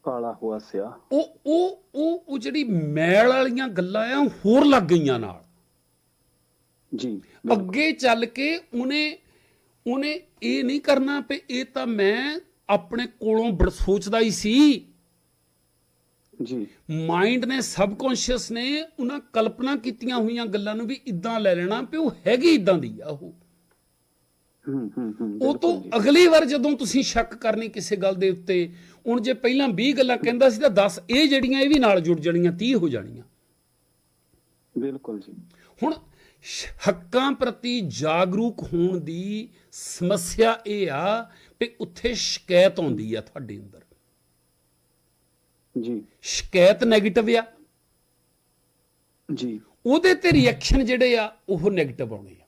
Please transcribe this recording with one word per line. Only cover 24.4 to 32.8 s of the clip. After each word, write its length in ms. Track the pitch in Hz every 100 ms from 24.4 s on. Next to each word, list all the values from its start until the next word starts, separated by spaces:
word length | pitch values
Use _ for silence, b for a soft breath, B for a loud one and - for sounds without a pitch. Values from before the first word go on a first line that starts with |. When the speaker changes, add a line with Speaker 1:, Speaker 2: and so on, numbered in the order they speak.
| _ _ -
Speaker 1:
ਹੂੰ, 220 | 135 110 -
ਹੂੰ, 160 | 117 107
ਹੂੰ, 180 | 110 -
Speaker 2:
ਉਹ 160 | 269 294
ਤੋਂ 220 | 339 -
Speaker 1:
ਬਿਲਕੁਲ 20 |
ਜੀ। 80 | - 226
Speaker 2:
ਅਗਲੀ 300 | 208 294 359
ਵਾਰ 180 | 311
ਜਦੋਂ 320 | 294 285 285 294
ਤੁਸੀਂ 260 | 233 269
ਸ਼ੱਕ 320 | 233 233 226
ਕਰਨੀ 340 | 226 226 214 226
ਕਿਸੇ 280 | 214 175 202
ਗੱਲ 180 | 190
ਦੇ 160 | 185 190
ਉੱਤੇ, 440 | 180 180 185 170 B B B 233
ਹੁਣ 140 | 240
ਜੇ 120 | 220
ਪਹਿਲਾਂ 360 | 254 240 262 277
ਵੀਹ 280 | 175 254 277
ਗੱਲਾਂ 220 | 254 240
ਕਹਿੰਦਾ 320 | 233 240 262
ਸੀ 100 | 214
ਤਾਂ 100 | 285
ਦਸ 300 | 196 202 - -
ਇਹ 180 | 247 302
ਜਿਹੜੀਆਂ 320 | 269 254 269
ਇਹ 80 | 277
ਵੀ 100 | 294
ਨਾਲ 220 | 233 190
ਜੁੜ 200 | 165 165
ਜਾਣੀਆਂ, 320 | 160 170 175
ਤੀਹ 240 | 170 226
ਹੋ 120 | 247